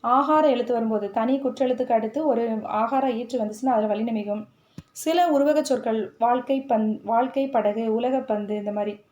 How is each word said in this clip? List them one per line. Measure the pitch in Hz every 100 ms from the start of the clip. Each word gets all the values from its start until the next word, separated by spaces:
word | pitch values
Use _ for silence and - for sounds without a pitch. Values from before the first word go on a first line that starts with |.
ஆகார | 233 254 285 302 311
எழுத்து | 247 233
வரும்போது, | 240 226 214 202
தனி | 202 226 269
குற்றெழுத்துக்கு | 269 - 254 247 254
அடுத்து | 233 220 247 311
ஒரு | 233 233 220
ஆகார | 214 214 226 269 262
ஈற்று | 226 240 262
வந்துச்சுன்னா | 214 208 262
அதுல | 233 214
வல்லினம் | 208 226
மிகும். | 226 208 208 214 _ _ - -
சில | - - 339 349
உருவகச் | 285 285 302
சொற்கள், | 294 262 233 220 214 -
வாழ்க்கை | 233 247 254 269 269
பந்-, | 226 214 214
வாழ்க்கை | 196 226 262 277 269
படகு, | 262 208 208 226
உலக | 220 247 262
பந்து, | 262 208 208
இந்த | 208 208
மாதிரி | 208 208 208 _